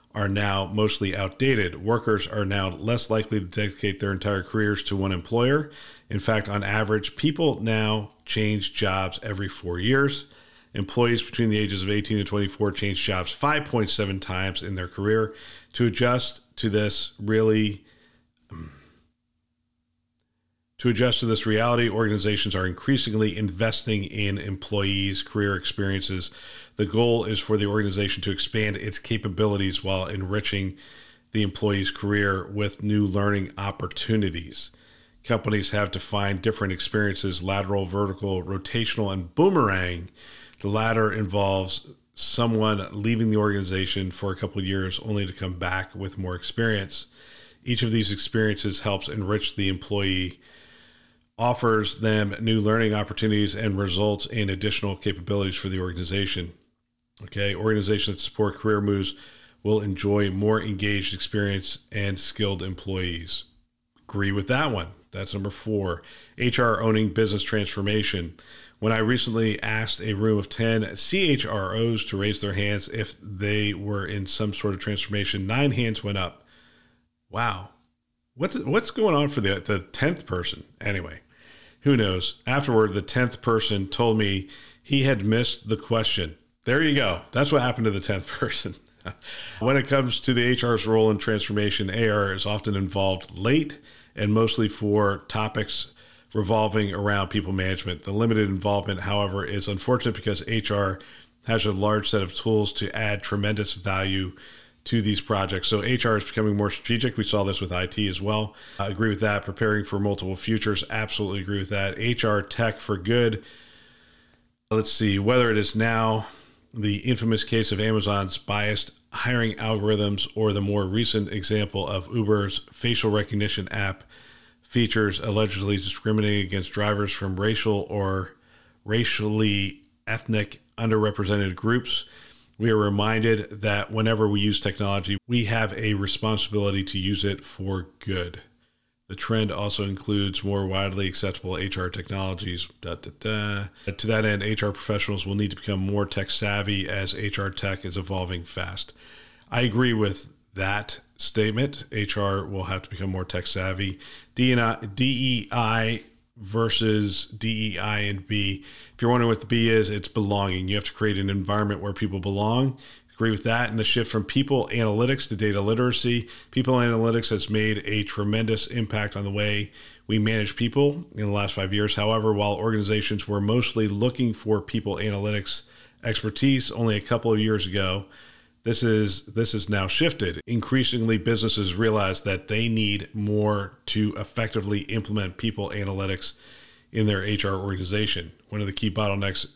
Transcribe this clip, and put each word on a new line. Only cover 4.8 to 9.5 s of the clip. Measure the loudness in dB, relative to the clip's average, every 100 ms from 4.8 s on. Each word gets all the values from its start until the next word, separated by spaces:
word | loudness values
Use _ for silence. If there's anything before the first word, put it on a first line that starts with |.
to | -2 0
one | 0
employer. | -2 0 2 4 2 0 -10 -20 -18 -6
In | -4
fact, | 0 0 0
on | -2
average, | 0 0 2 0 0 -2
people | 0 2 2 2
now | 0 2 2 0 -4 _
change | -6 0 2 0 -2
jobs | 0 0 0 -2 -6
every | -8 -6
four | -6